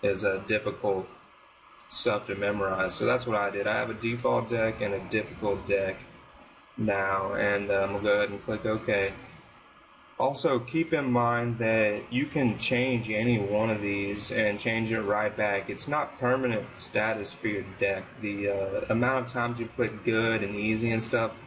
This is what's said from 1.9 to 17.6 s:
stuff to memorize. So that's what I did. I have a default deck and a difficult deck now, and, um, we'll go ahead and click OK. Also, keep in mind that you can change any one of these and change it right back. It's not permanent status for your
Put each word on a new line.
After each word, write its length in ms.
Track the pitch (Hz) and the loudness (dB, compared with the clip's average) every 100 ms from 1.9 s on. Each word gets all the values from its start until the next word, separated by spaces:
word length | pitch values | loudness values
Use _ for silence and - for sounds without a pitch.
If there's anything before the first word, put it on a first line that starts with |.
stuff 340 | - 120 104 - | -2 0 0 -2
to 80 | 98 | -2
memorize. 600 | 101 101 98 95 92 - | 0 2 0 2 0 0
So 100 | 113 | 2
that's 220 | 123 120 | 2 0
what 100 | 107 | 0
I 140 | 101 | 0
did. 160 | 101 101 | 0 0
I 80 | 110 | 0
have 140 | 110 | -2
a 40 | 110 | -2
default 540 | 117 120 123 120 113 | -4 0 2 0 0
deck 320 | 117 110 110 | 0 0 0
and 140 | 104 98 | -2 -4
a 40 | 95 | -2
difficult 580 | 110 95 90 104 98 95 | -4 -4 -4 -2 -2 0
deck 300 | 98 98 95 - - - - - - - - | 0 0 -4 -14 -20 -20 -20 -20 -20 -18 -4
now, 560 | 110 98 98 98 95 | 0 0 0 0 -2
and, 360 | 101 104 101 101 | 0 2 0 2
um, 220 | 98 98 | 2 2
we'll 100 | 101 | 0
go 100 | 104 | 2
ahead 160 | 104 104 | 4 2
and 120 | 101 - | -2 -4
click 200 | 104 110 | -2 0
OK. 460 | 107 - 104 98 - - - - - - - - - - - | -2 0 0 0 -4 -16 -20 -20 -20 -20 -20 -20 -20 -20 0
Also, 420 | 127 139 165 127 | 0 2 2 2
keep 340 | 120 160 165 | 0 -2 2
in 180 | 156 135 | 2 2
mind 460 | 123 117 120 120 117 | 4 4 2 0 0
that 460 | 113 113 107 104 - | 2 4 4 2 -2
you 160 | 123 147 | -2 0
can 320 | 156 127 95 | 2 2 2
change 520 | - 123 131 123 107 | 0 0 2 0 0
any 300 | 107 120 117 | 0 2 2
one 300 | 98 104 113 | 2 2 2
of 120 | 107 | 0
these 500 | 101 101 101 104 - | 0 -2 -2 -4 -4
and 280 | 117 107 104 | 0 0 0
change 320 | 120 113 113 | -2 0 0
it 100 | 113 | 0
right 340 | 101 104 107 92 | 2 2 0 0
back. 340 | 104 101 98 | 0 0 -2
It's 180 | 101 - | -8 -2
not 300 | 147 - - | -2 -2 -2
permanent 580 | 123 131 127 110 - - | 0 2 2 0 -4 -10
status 560 | - 110 107 110 98 | -4 0 0 0 -6
for 140 | - 110 | -6 -4
your 180 | 104 | -2